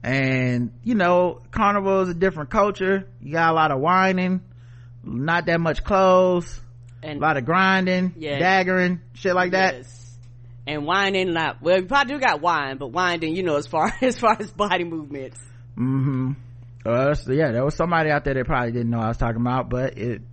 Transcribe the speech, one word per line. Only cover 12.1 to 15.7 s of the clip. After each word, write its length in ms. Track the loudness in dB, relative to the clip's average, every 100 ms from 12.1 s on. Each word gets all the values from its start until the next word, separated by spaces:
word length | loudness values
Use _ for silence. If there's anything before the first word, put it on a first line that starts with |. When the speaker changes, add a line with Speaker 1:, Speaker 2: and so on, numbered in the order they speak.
Speaker 2:
do 60 | 0
got 180 | 0 2
wine, 380 | 0 0 -2 -6
but 100 | -6
winding, 420 | -2 0 0 -2 -2
you 80 |
know, 140 | 0 -2
as 100 | -2
far, 240 | 0 0 0
<laughs> 40 |
as 160 | -2 2
far 200 | 2 0
as 100 | -2
body 340 | -4 -2 0 -2
movements. 520 | -8 -10 -10 -12 -14 -20 -20 -16